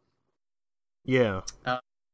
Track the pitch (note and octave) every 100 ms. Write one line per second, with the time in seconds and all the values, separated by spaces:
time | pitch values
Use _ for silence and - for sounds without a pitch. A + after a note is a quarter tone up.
0 | _ _ _ _ _ _ _ _ _ _
1 | - C3 A#2 F#2+ - - - B2+ - _
2 | _